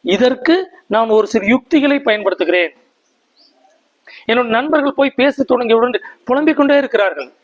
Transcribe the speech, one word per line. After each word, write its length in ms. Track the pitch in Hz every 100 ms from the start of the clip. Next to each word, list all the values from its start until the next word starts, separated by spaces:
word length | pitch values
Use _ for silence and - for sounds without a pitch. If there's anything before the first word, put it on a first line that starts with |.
| -
இதற்கு 400 | 196 247 254 - 349 370 _ _
நான் 200 | 220 226
ஒரு 120 | 214 208
சில 140 | 220 196
யுக்திகளை 440 | 262 _ 302 277 277 277
பயன்படுத்துகிறேன். 640 | 214 196 180 165 180 165 _ _ _ _ _ _ _ _ _ _ _ _ _ _ - -
என்னோட 180 | 233 240 226
நண்பர்கள் 420 | 294 302 277 277
போய் 180 | 277 -
பேச 240 | 277 262 269
தொடங்கியவுடன் 540 | 247 240 226 247 214 - - -
புலம்பிக் 320 | 262 311 294
கொண்டே 160 | 285 285
இருக்கிறார்கள் 480 | 269 208 196 151 127 _